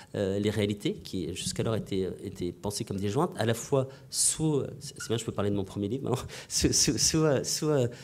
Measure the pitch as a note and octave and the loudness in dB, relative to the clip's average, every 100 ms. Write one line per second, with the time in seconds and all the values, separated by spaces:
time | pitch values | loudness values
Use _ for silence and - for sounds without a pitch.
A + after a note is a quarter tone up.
0 | - G#2+ F#2+ G2+ G#2 G#2 G#2 G#2 D#3 G#3 | -8 -2 0 2 2 2 2 0 -2 -4
1 | - F#2 D#2 F2+ - - A2+ G#2+ - G2 | -4 -4 -4 -4 -4 -2 0 0 0 -2
2 | F2+ - G2+ F#2+ F2+ F2 G#2 - A2+ G2 | -2 -4 -8 -6 -6 -4 -4 -4 -4 -2
3 | G2+ A2+ F3 - A2 A2+ - C3+ C3 - | 0 2 0 2 2 0 2 0 0 -6
4 | - - - - D#3 C#3 A2+ - - - | -8 0 2 2 2 2 0 -6 -12 -10
5 | - A2+ - G#2 G2+ G2+ F#2+ - G2+ C3 | -4 -2 -2 0 0 0 -2 -2 -2 -2
6 | A2+ B2 - - - - C#3+ - - B2+ | 0 -2 -4 -12 -6 0 2 4 4 4
7 | - D#3+ D#3 B2+ - - D#3 D3 A#2+ - | 2 4 4 4 2 0 2 4 2 -2